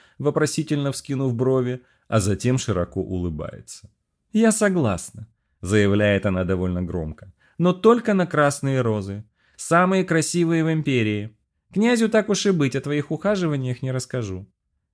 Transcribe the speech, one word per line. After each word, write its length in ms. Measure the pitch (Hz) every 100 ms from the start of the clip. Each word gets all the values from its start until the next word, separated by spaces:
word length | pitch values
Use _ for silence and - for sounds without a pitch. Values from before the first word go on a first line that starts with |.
| _ -
вопросительно 760 | 143 143 151 - 147 147 139
вскинув 420 | 131 - 131 135
брови, 480 | 117 127 131 123 123 - _ _
а 120 | 110
затем 380 | 95 98 123 127
широко 440 | - 90 87 -
улыбается. 880 | 92 92 87 76 - - - - - _ _ _ _
«Я 200 | 214 220
согласна», 760 | 220 208 180 123 87 - - 110 _ _ _
заявляет 640 | 90 107 104 104 104 101 101
она 180 | 92
довольно 400 | 90 92 90 90
громко, 500 | 90 85 78 78 - - _ -
«но 160 | 175
только 400 | 180 220 233 226
на 140 | 202 175
красные 540 | 147 143 143 135 131
розы. 440 | 117 107 98 101 110 _ _ -
Самые 460 | - 165 185 190 180
красивые 580 | 165 151 175 165 165
в 80 | 160
империи. 640 | 160 143 127 107 104 110 - _ _ _
Князю 360 | 185 226 240 226
так 200 | 220 208
уж 160 | 196 202
и 60 |
быть, 240 | 180 139 135
о 60 |
твоих 300 | 143 147 143
ухаживаниях 720 | 156 202 208 170 147 127 120
не 100 | 131
расскажу». 560 | 127 - 127 107 92 95 _ _ _ _